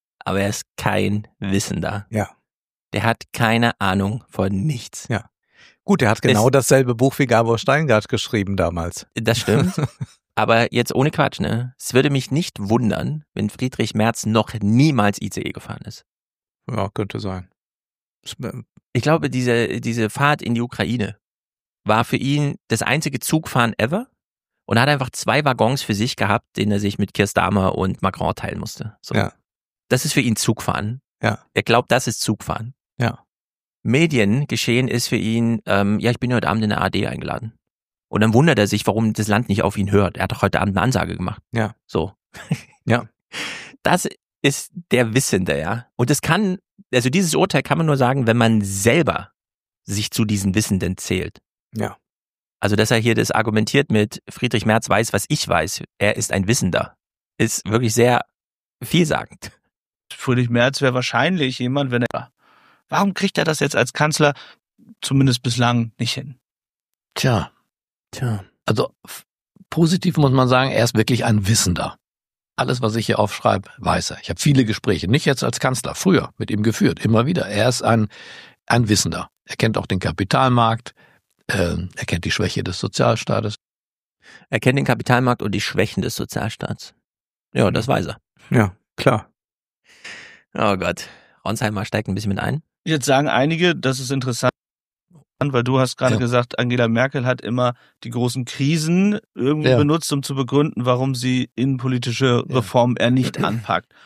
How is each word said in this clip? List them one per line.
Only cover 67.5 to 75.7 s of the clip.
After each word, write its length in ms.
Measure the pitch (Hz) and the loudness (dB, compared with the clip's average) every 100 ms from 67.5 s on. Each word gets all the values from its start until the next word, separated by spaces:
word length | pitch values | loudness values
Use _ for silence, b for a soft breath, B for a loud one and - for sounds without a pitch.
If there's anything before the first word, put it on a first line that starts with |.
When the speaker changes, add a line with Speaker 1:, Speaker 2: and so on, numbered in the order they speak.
| _ _ _ _ _ _ | _ _ _ _ _ _
Speaker 1:
Tja. 320 | - 127 104 - _ - | -6 -4 -4 -8 _ -6
Speaker 4:
Also, 260 | 110 - _ - | -4 -6 _ -20
f-, 180 | - - _ _ _ _ | -20 -20 _ _ _ _
positiv 480 | 156 165 175 185 156 | 0 2 2 0 2
muss 140 | 143 | 4
man 160 | 131 127 | 4 4
sagen, 240 | 127 135 | 4 2
er 120 | 107 | 2
ist 120 | 117 107 | 2 2
wirklich 300 | 110 120 113 | 2 2 2
ein 220 | 107 95 | 2 2
Wissender. 500 | 113 92 82 - - _ _ _ _ _ - | 2 2 -2 -4 -10 _ _ _ _ _ -4
Alles, 240 | 135 123 | -2 -2
was 140 | 117 113 | -2 -2
ich 100 | 107 | 0
hier 120 | 104 | 2
aufschreibe, 500 | 104 - 113 98 - - | 0 0 0 0 -4 -6
weiß 320 | 85 82 - | -2 -2 -4
er. 60 | - | -8
Ich 80 | - | -10
habe 100 | 92 | 0
viele 240 | 147 135 110 | 4 4 4
Gespräche, 440 | 107 - 87 87 | 0 -2 -2 0
nicht 160 | 143 160 | 0 2
jetzt 180 | 131 | 0
als 160 | 120 - | -2 -2
Kanzler, 340 | 135 | -2